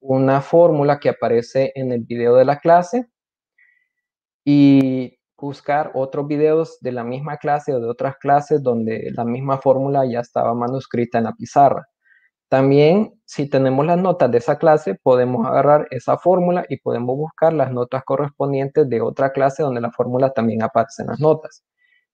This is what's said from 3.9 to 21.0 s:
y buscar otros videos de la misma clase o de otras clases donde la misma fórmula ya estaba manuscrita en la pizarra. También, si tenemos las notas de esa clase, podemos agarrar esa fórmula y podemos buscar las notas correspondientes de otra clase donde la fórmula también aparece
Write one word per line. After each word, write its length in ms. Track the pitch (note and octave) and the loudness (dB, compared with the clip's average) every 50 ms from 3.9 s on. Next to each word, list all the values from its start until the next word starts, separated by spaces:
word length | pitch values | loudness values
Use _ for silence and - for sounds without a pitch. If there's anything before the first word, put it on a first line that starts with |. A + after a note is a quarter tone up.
| _ _ _ _ _ _ _ _ _ _ _ | _ _ _ _ _ _ _ _ _ _ _
y 720 | C#3+ C#3+ C#3+ C#3+ C#3+ C#3 C3+ C3+ C3 C3 C3 B2+ B2 - _ _ _ _ _ C#3+ | 2 4 6 6 6 6 6 4 2 -2 -4 -6 -8 -12 _ _ _ _ _ -12
buscar 480 | C#3+ C#3 - _ - C#3+ D3 D#3 - - | -12 -12 -10 _ -4 -4 -2 -4 -4 -4
otros 320 | C3 C3 - - D3+ C#3+ D3 | -6 -6 -4 -6 -8 -6 -4
videos 500 | D3+ D3 D3+ D#3 D#3 D#3+ D#3+ D#3+ - _ | -2 0 2 2 2 2 0 -4 -8 _
de 120 | - B2+ B2 | -10 -8 -8
la 100 | B2 A#2 | -6 -8
misma 320 | A#2 B2+ C3+ D3 D#3 D3 | -8 -8 -10 -10 -10 -12
clase 360 | - - D3+ C#3+ D3 - - C#3 | -8 -4 -4 -4 -2 -2 -4 -4
o 60 | B2 | -4
de 80 | A#2 A2+ | -4 -6
otras 280 | A#2+ - C3 C3+ C3+ - | -6 -6 -6 -6 -6 -6
clases 440 | - C#3 C#3+ C#3+ C#3+ - D#3 D3 C3+ | -2 0 0 0 2 0 -2 0 0
donde 480 | B2+ A#2+ A2+ A2 A2 A2 A2 - - - | 0 -2 -2 -2 -4 -6 -6 -8 -8 -8
la 100 | B2 A#2 | -6 -4
misma 340 | A#2 A#2+ B2+ C#3 C#3 C3+ C3 | -4 -4 -6 -4 -4 -4 -2
fórmula 480 | - C#3 C3 C3 C3+ C#3 C#3 C#3 C3+ | 2 2 2 2 0 -2 -2 -2 -2
ya 140 | B2+ A#2 A#2+ | -2 -4 -6
estaba 340 | A#2+ - _ B2 B2 A#2 A#2 | -8 -6 _ -2 -2 -2 -2
manuscrita 640 | A#2+ A#2+ A#2+ C3 C3+ - - - A#2+ A#2+ A#2 - A#2 | -2 -4 -4 -6 -8 -8 -6 -4 -4 -4 -2 -2 -2
en 60 | A2+ | -4
la 80 | G#2+ A2+ | -4 -6
pizarra. 560 | - A2+ - - D3 C#3+ C3 A#2 - - _ _ _ _ _ _ _ _ _ _ _ _ _ C3 | -10 -14 -2 2 4 4 4 4 0 -6 _ _ _ _ _ _ _ _ _ _ _ _ _ 0
También, 600 | C3 C3+ C#3 C#3 C#3+ D3 D#3 F3+ G#3 A3 - - _ _ | 2 2 4 4 4 4 4 4 2 0 -2 -8 _ _
si 240 | _ - - C#3+ C#3 | _ -8 -8 -6 -2
tenemos 380 | - C3+ C3+ C3 C3 C3+ D3 | 0 0 0 0 0 0 0
las 120 | E3 F3 F3+ | 0 0 0
notas 320 | F#3 F#3 E3+ - D3+ B2 | 0 -2 0 0 0 2
de 80 | A#2 A#2+ | 2 0
esa 200 | - - D3 - | 0 0 -2 0
clase, 360 | - E3 D3+ D3+ - F#3+ F#3+ - _ | 2 2 2 2 0 -4 -8 -2 _
podemos 440 | C#3 B2+ B2 B2 B2 B2+ - - | 2 2 2 2 0 -2 -2 -2
agarrar 420 | C3 C3 C#3 C3+ C#3+ D3 D3+ - - | 0 0 2 4 4 4 2 2 -2
esa 280 | C3 B2+ - - C#3+ - | -8 -8 -4 -4 -4 0
fórmula 460 | - F3 F#3 F#3 F3 F3 F3 F3+ - - | 2 2 2 2 2 0 -2 -2 -4 -6
y 80 | C#3 | -10
podemos 400 | - - B2 A#2+ A#2 A#2+ B2 C3 | -8 -6 -6 -6 -4 -4 -4 -4
buscar 360 | C#3+ D#3 D#3 - - E3 E3 E3 | -6 -6 -8 -4 0 0 2 2
las 200 | D3+ C3+ B2+ B2+ | 2 -2 -2 -2
notas 320 | B2 B2 - - C3 - | -6 -6 -4 -6 -8 -4
correspondientes 840 | - C#3 C3+ D3 C#3+ - _ C#3 C#3+ C#3 C3+ C3+ C#3 - D#3+ D3+ B2+ | -4 -4 -4 -4 -6 -6 _ -4 -2 -2 -2 -4 -2 0 0 0 0
de 120 | A#2 A2+ | 0 -2
otra 320 | A#2 B2 - - C3+ C3+ - | -2 -4 -2 -2 -4 -2 0
clase 300 | C3+ C3+ C#3 C#3 - D#3 | 0 -2 -2 0 -2 -4
donde 180 | C#3 B2 A#2+ | -4 -4 -4
la 100 | A#2 A#2 | -6 -6
fórmula 440 | - - A#2+ B2 B2 B2+ C3+ C3+ C3+ | -4 -4 -4 -2 0 0 0 0 0
también 280 | - A#2 A2+ A2 A2 A2 | -2 -2 -2 -2 -2 -4
aparece 400 | A2 - A#2 A2+ - - - | -2 -2 -2 -2 -2 -6 -12